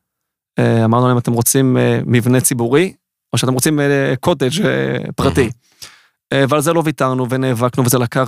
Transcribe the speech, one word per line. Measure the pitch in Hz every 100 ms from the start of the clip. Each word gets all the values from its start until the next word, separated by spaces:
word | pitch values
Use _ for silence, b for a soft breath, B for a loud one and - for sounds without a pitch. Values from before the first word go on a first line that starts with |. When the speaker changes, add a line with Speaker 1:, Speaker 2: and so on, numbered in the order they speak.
| _ _ _ _ _ -
Speaker 1:
אה, | 120 117
אמרנו | 113 117 127
להם, | 123
"אתם | 123
רוצים, | 117 117 135 131 127
אה, | 120 120 -
מבנה | 123 123 127
ציבורי, | 131 123 117 139 185 - _ _ _
או | 117
שאתם | -
רוצים, | 127 160 151
אה, | 143 143 135 131
קוטג', | - 170 135 165
אה, | 165 131 135 131 104 -
פרטי?" | 92 80
Speaker 2:
מהמם. | 120 - B B B B B B _
Speaker 1:
אה, | 135 135
ועל | 151
זה | 147
לא | 170
ויתרנו | 156 139 131 131 127
ונאבקנו, | 131 131 117 123 -
וזה | 123 131
לקח | 117 135